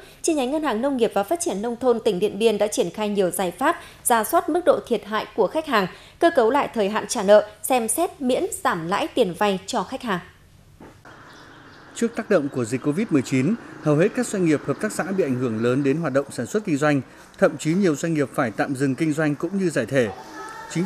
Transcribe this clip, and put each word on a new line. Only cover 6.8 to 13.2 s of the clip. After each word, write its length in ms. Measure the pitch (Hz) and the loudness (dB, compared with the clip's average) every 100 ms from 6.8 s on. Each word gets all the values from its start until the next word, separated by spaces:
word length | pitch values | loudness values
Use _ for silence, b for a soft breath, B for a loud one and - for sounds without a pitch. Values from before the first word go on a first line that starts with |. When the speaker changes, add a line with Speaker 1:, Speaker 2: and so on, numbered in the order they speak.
| 196 | 0
Speaker 1:
hạn 160 | 214 202 | -2 -4
trả 160 | 240 | 0
nợ, 260 | 190 208 208 B | 8 8 6 B
xem 260 | - 254 226 | 0 0 0
xét 340 | 320 349 - | 0 -2 -2
miễn 220 | 247 254 381 - | -2 0 -2 -2
giảm 240 | 269 185 165 | -2 -2 -2
lãi 200 | 202 320 | -2 0
tiền 260 | - 190 165 | 0 0 2
vay 220 | 208 185 - | 0 0 -4
cho 180 | 233 | -4
khách 180 | 180 262 | -4 -6
hàng. 180 | 240 180 - - - - - - - - - - - - - - - - - - | -4 -6 -6 -20 -20 -20 -20 -20 -20 -20 -20 -20 -20 -20 -20 -20 -20 -20 -18 -4
Speaker 2:
Trước 200 | 233 233 | -4 -4
tác 140 | 214 | 0
động 200 | 185 139 131 | 2 2 -4
của 100 | 113 | -2
dịch 160 | 123 | -2
covid 240 | 147 151 233 | -2 -2 0
mười 120 | 147 | 0